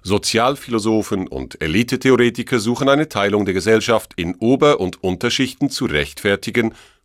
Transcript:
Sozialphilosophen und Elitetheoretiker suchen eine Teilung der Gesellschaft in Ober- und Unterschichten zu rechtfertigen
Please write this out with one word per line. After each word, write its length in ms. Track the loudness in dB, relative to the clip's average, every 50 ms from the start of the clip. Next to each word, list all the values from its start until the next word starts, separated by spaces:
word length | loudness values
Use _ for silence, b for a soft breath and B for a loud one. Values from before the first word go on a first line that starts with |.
Sozialphilosophen 1200 | _ 0 -2 0 0 0 0 0 0 0 -2 -4 -6 -4 -4 -2 0 2 0 0 0 -2 -4 -6 -6
und 340 | -6 -8 -10 -10 -10 -8 -6
Elitetheoretiker 960 | -4 -2 0 0 0 0 -4 0 4 4 4 6 4 2 0 -2 -6 -2 -2 0
suchen 280 | 0 0 -2 0 2 2
eine 200 | 2 2 2 -2
Teilung 360 | -2 -2 0 2 2 0 0
der 100 | 0 -2
Gesellschaft 580 | 0 2 2 2 2 4 2 0 0 0 _ -8
in 180 | -6 -6 -6 -4
Ober- 420 | -2 2 2 2 4 4 2 4 2
und 240 | 0 -4 -4 -4
Unterschichten 680 | -4 -4 -2 -2 -2 -4 0 0 -2 -4 -2 _ -4 -4
zu 160 | -2 -2 -4
rechtfertigen 880 | 0 0 0 -2 -2 -8 -4 0 0 0 0 -2 -4 -2 0 -2 -2 b b b b b b